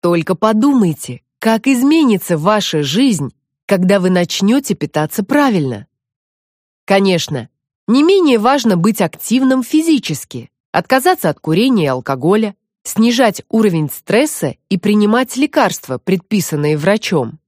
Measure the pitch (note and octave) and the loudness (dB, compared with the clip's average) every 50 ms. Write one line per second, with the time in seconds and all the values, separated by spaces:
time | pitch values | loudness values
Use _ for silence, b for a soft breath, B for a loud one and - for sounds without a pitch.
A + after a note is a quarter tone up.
0 | - F3 F3 E3+ D#3+ - F3+ - - A3 A3+ G#3+ A3+ D4 C#4 B3+ G#3 E3+ D3+ - | 0 0 0 0 -2 -2 -4 0 0 0 2 2 2 2 2 2 2 2 0 -4
1 | - - B2 - _ _ _ _ - A3 A3+ A3+ - C4+ C4+ A#3+ B3+ C#4 D#4 E4 | -10 -14 -14 -16 _ _ _ _ -2 -2 -2 0 0 0 0 2 2 2 2 4
2 | D#4 B3 G#3+ F#3 - - F3+ D3+ D3+ G3 G#3+ G#3+ F#3+ - - D3+ D3 C3+ C#3+ G#3 | 4 2 2 0 0 -4 -4 -2 0 0 0 0 -2 -2 -4 -4 -4 -2 0 0
3 | C4+ C4+ G#3+ D3+ C#3+ A#2+ _ _ _ _ _ _ _ - G3+ F#3 F#3 F#3 G3+ G3 | 2 2 0 -2 -4 -8 _ _ _ _ _ _ _ -2 -2 0 2 2 2 2
4 | F3+ F#3 F#3 F3+ F3 E3+ - - F#3+ G3+ A#3+ C#4+ C#4 - G3+ - D3+ - - D3+ | 2 2 2 2 0 -2 -2 -2 0 2 2 0 0 -2 -6 -6 -6 -6 -2 -4
5 | D#3 D#3 - - G3+ - - D4 D4 C4+ G#3+ F3+ D3 C3 A#2+ G2+ B2+ _ _ _ | -4 -2 -4 -6 -4 0 0 2 2 2 0 0 -2 -4 -6 -8 -12 _ _ _
6 | _ _ _ _ _ _ _ _ _ _ _ _ _ _ _ _ _ - G3 G3 | _ _ _ _ _ _ _ _ _ _ _ _ _ _ _ _ _ 0 0 2
7 | G3 G3 F#3 E3 - - D3+ C3 A2 - _ _ _ _ _ _ _ - A3+ C4+ | 2 2 0 0 -2 -4 -8 -10 -10 -12 _ _ _ _ _ _ _ 0 2 2
8 | D4 E4+ G4 G4 F4 D4 B3+ A3 G3+ B3 C#4 C#4+ A#3 A#3 F#3+ E3+ E3 G#3+ A3 - | 4 4 4 4 4 4 2 2 2 2 0 2 2 0 0 2 2 0 0 0
9 | G3 D#3+ - - - - A3 B3+ C4+ C4 C4 C4 A#3+ - - D#4 D#4+ E4 D#4+ B3+ | -2 -4 -4 -10 -6 -2 0 0 2 2 0 0 -2 0 -2 0 2 2 0 0
10 | - - D#3 - - _ - B2 A2+ - _ _ _ _ - E3 F3+ _ B3+ C4 | 0 -4 -8 -8 -10 _ -16 -16 -16 -16 _ _ _ _ -4 -4 0 _ 0 2
11 | C4 F4+ F#4 - - - C#3+ _ - D#3 D#3+ F3+ A#3 C4+ B3+ G#3 D#3+ C#3 C3 B2+ | 2 2 0 2 0 -4 -4 _ -4 -2 0 2 2 2 2 2 0 0 -2 -4
12 | B2 - C#3 B2+ B2 E3 G3 A3 A3 G#3 F#3+ _ _ _ _ _ _ - - - | -4 -6 -6 -2 0 0 2 2 0 -2 -6 _ _ _ _ _ _ -8 -2 0
13 | A3 A#3+ A#3+ A#3 C4 A3 - - - _ - A3+ A3+ G#3 E3+ D#3+ D3+ C#3+ - - | 2 2 4 2 2 2 2 -2 -10 _ 0 2 2 2 2 0 -2 -4 -6 -12
14 | _ - - A3+ D4 D4+ - - - C#3+ - _ _ _ G3 F3+ - G3+ G#3 G#3 | _ -2 0 0 0 0 -4 -6 -6 -8 -8 _ _ _ -4 -2 0 0 2 2
15 | G#3 G#3 A3 B3 C4 B3+ - B3+ C#4+ D4 - D#4 B3 F#3 E3+ - - - - - | 2 2 2 0 0 -2 -2 -4 -4 0 2 0 0 0 -2 -6 -10 -10 -10 -8
16 | _ - F#3 F#3 - _ G#3+ G3+ - - E3 D3 D3 D3 D3+ D3+ D3 F#3 G3+ A3 | _ -2 -2 -2 -2 _ -4 -4 -2 -2 -4 -2 -2 -2 -2 0 0 0 0 0
17 | - - G3 D3+ B2 A2 - - _ | -2 -2 -2 -2 -2 -4 -8 -16 _